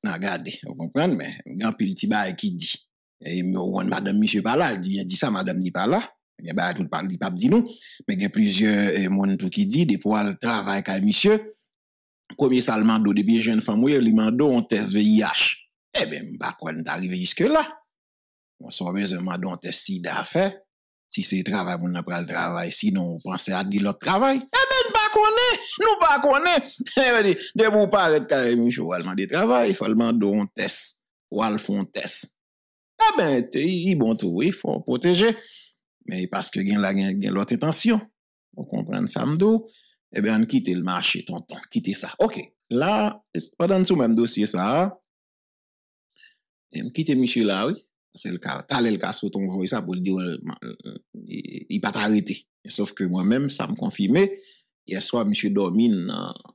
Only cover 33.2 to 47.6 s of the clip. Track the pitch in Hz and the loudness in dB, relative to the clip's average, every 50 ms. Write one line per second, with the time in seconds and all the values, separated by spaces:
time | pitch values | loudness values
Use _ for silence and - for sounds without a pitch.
33.2 | 180 156 135 123 120 - - - 147 170 185 175 165 190 190 151 120 110 113 107 | 2 2 2 2 0 0 -2 -2 0 0 0 0 2 2 2 4 4 2 2 0
34.2 | - 90 85 92 131 185 190 - - - - - - - 123 127 - 175 180 175 | 0 -2 0 0 0 0 -2 -2 -4 -4 -4 -4 -4 -4 -4 0 2 4 4 6
35.2 | 208 233 220 - - - - - - _ _ _ _ _ _ _ - - 92 92 | 4 2 2 0 -6 -20 -20 -20 -20 _ _ _ _ _ _ _ -14 -10 -6 -6
36.2 | 92 90 - 98 92 - - 98 98 98 104 104 101 98 98 98 95 98 95 98 | -6 -4 -4 -6 -6 -6 -6 -4 -2 0 0 2 2 0 0 0 0 0 0 -2
37.2 | 98 104 95 98 101 - 120 113 143 156 156 - - 226 226 214 - - _ _ | -2 -2 -2 -2 -2 -2 -2 -2 0 -2 -2 0 2 2 2 2 0 -4 _ _
38.2 | _ _ _ _ _ _ - - - - - - - - - 50 - - - - | _ _ _ _ _ _ -16 -14 -12 -8 -6 -6 -6 -6 -4 -4 -4 -4 -4 -2
39.2 | 120 131 151 165 190 214 226 226 220 - _ _ _ _ _ _ _ _ - - | -2 -2 0 2 4 4 4 2 0 -4 _ _ _ _ _ _ _ _ -4 -2
40.2 | 101 107 113 110 113 110 135 131 - 92 90 90 85 90 90 87 - - - - | 0 0 2 2 2 2 2 0 0 0 -2 -2 -2 -2 -2 -2 -2 -2 -4 -4
41.2 | - - 87 85 - - - - - - - 117 82 90 98 - - - - - | -6 -8 -10 -12 -12 -14 -18 -18 -14 -6 -6 -4 -4 -2 -6 -6 -6 -8 -2 0
42.2 | 180 226 - - - - _ _ _ - 120 120 151 185 208 214 214 214 214 - | 0 0 0 -4 -12 -14 _ _ _ -4 -2 0 2 2 2 2 0 0 -2 -6
43.2 | _ _ - - - - _ - 170 180 190 190 185 - 190 160 123 113 113 113 | _ _ -8 -8 -8 -8 _ -2 0 2 4 4 4 4 4 2 4 4 4 4
44.2 | 120 117 - - 104 107 - 92 92 104 131 160 185 196 - - _ _ _ _ | 2 2 2 0 -2 0 0 -2 0 0 2 2 2 0 -2 -8 _ _ _ _
45.2 | _ _ _ _ _ _ _ _ _ _ _ _ _ _ _ _ _ _ _ _ | _ _ _ _ _ _ _ _ _ _ _ _ _ _ _ _ _ _ _ _
46.2 | _ _ _ _ _ _ _ _ _ _ - - - - - - 156 - 139 127 | _ _ _ _ _ _ _ _ _ _ -12 -10 -10 -8 -4 -4 0 2 2 4
47.2 | 127 120 - 120 110 101 95 95 | 4 2 2 2 2 2 2 0